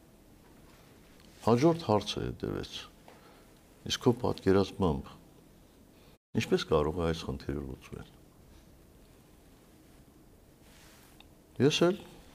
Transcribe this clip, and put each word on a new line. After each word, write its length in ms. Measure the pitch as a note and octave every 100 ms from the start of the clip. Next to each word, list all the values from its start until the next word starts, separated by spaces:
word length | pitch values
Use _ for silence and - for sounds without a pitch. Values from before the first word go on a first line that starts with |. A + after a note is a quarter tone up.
| - - - - - - - - - - - - - -
Հաջորդ 400 | - A#2+ D#3 E3
հարցը 380 | - G#2 - -
հետևեց. 500 | B1 - - G1+ - - - - - - - - - - - - -
"Իսկ 140 | -
քո 100 | - A#2
պատկերացմամբ 920 | G2 - - F#2+ F#2+ - F#2 C#2 - - - - - - - - - - - - _ -
ինչպես 300 | - F#3 -
կարող 300 | E2 - F2
է 60 | E2
այս 140 | E2
խնդիրը 400 | - C2+ - C#2+
լուծվել"։ 460 | C2+ B1+ - - - - - - - - - - - - - - - - - - - - - - - - - - - - - - - - - - - - - -
Ես 240 | C3 -
էլ 180 | F3 G3+ - - -